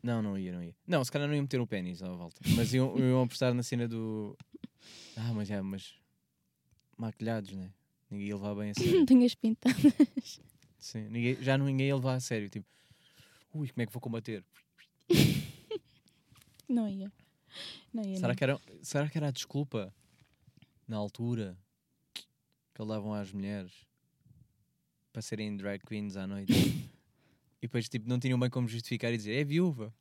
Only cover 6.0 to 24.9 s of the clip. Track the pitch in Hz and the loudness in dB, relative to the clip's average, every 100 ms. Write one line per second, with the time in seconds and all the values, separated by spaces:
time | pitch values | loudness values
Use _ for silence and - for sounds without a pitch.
6 | _ _ _ _ _ _ _ _ _ - | _ _ _ _ _ _ _ _ _ -8
7 | 113 - 110 113 98 95 92 - _ _ | -8 -4 -2 -2 -4 -10 -10 -14 _ _
8 | _ 101 101 101 101 104 104 104 359 359 | _ -6 -4 -4 -4 -4 -4 0 4 6
9 | 277 254 240 - 220 226 247 254 294 - | 10 10 8 4 -2 2 2 6 6 8
10 | 285 - - - - _ _ _ - 113 | 4 4 -10 -18 -20 _ _ _ -12 -10
11 | 107 117 120 131 131 135 139 135 135 139 | -6 0 0 0 2 2 2 2 2 2
12 | 127 131 127 113 101 110 - _ _ - | 0 -2 -2 -4 -4 -8 -12 _ _ -20
13 | _ _ - - _ 156 139 - 113 123 | _ _ -20 -20 _ -6 -6 -4 -4 -4
14 | 120 113 107 107 - - _ _ - _ | -6 -6 -6 -10 -10 -20 _ _ -20 _
15 | _ 349 - - - - - 440 _ _ | _ 6 6 4 -4 -14 -10 -10 _ _
16 | _ _ _ - - _ - 240 214 196 | _ _ _ -20 -20 _ -2 -2 0 -4
17 | 196 - _ _ _ - - - - 226 | -10 -14 _ _ _ -16 -14 -16 -10 -6
18 | 202 190 123 123 135 139 - - - 143 | -4 0 0 2 2 0 -6 -18 -4 -2
19 | 147 160 151 127 - 139 143 113 95 - | 0 0 -2 -2 -4 -4 -2 -4 -6 -12
20 | _ _ _ _ - _ - _ - 110 | _ _ _ _ -20 _ -20 _ -8 -4
21 | 104 - 117 117 101 92 _ _ _ _ | -4 -4 -2 -2 -4 -8 _ _ _ _
22 | _ - - _ _ _ _ - 107 107 | _ -16 -16 _ _ _ _ -10 -6 -4
23 | 104 104 98 101 98 104 90 - _ _ | -4 -6 -6 -6 -6 -6 -10 -16 _ _
24 | _ _ _ - _ _ _ _ _ | _ _ _ -20 _ _ _ _ _